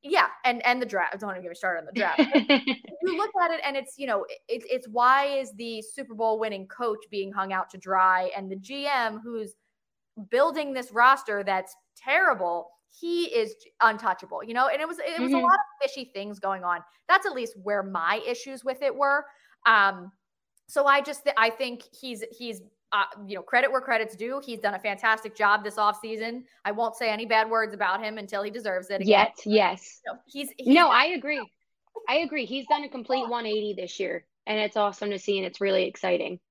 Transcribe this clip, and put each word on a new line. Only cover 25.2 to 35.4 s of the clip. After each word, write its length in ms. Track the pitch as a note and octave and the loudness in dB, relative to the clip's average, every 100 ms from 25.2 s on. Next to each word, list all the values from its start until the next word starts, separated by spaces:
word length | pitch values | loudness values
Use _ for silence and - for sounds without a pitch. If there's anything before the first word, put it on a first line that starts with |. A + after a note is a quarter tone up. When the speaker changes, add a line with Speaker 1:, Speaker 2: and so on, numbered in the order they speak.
| A3 G#3+ | -2 0
Speaker 1:
job 280 | G#3 G#3 | 4 4
this 120 | G#3 G#3 | 0 0
offseason. 680 | G#3 G#3+ A3 A3 A3+ B3 B3+ _ | 0 0 -8 -6 -6 -8 -14 _
I 80 | G3+ | -6
won't 240 | G#3 A#3 A3+ | -2 -4 -2
say 140 | A#3 | -2
any 160 | G#3+ A3+ | -2 2
bad 240 | A3 A3 | 2 4
words 240 | A3+ G#3+ | 0 0
about 280 | G3+ G3 G3 | -2 -2 -2
him 140 | A3 A3 | -4 -10
until 240 | G3+ G3+ | -6 -6
he 80 | G#3+ | -6
deserves 400 | A3+ G#3+ F#3 F#3 | -6 -4 -4 -4
it 100 | G3 | -2
again. 260 | F#3+ G3+ A3 | 6 6 6
Speaker 2:
Yet, 100 | - G#3+ | 0 2
yes. 560 | G#3+ F#3 F#3 - - - | 4 4 0 -12 -16 -14
Speaker 1:
No, 120 | - _ | -14 _
he's, 240 | C#4 C#4 - | -12 -12 -4
he's 160 | B3 | 6
Speaker 2:
No, 140 | D4+ E4 | 8 8
I 160 | B3+ D4+ | 6 4
agree. 460 | F4 C#4 D4 - _ _ _ _ - - | 0 -4 -6 -6 _ _ _ _ -14 -2
I 100 | C#4 | -2
agree. 280 | E4 D4+ A#3 | 0 -6 -6
He's 200 | C4+ B3+ | -8 -2
done 180 | D4 | -2
a 40 | C#4+ | -2
complete 400 | B3+ A3+ C4 A#3 | -12 -4 -4 -2
one 180 | A#3+ A3+ | -6 -2
eighty 280 | G#3+ G#3 | -4 -4
this 260 | F#3+ F3 - | -6 -10 -6
year, 260 | F#3 F3 _ _ - | -6 -6 _ _ -6
and 120 | G#3+ | -2
it's 180 | G#3+ G#3+ | -2 0
awesome 340 | G3+ G3 G#3 | -2 -2 -6
to 80 | G3 | -4
see, 200 | - | -2
and 80 | G3 | -2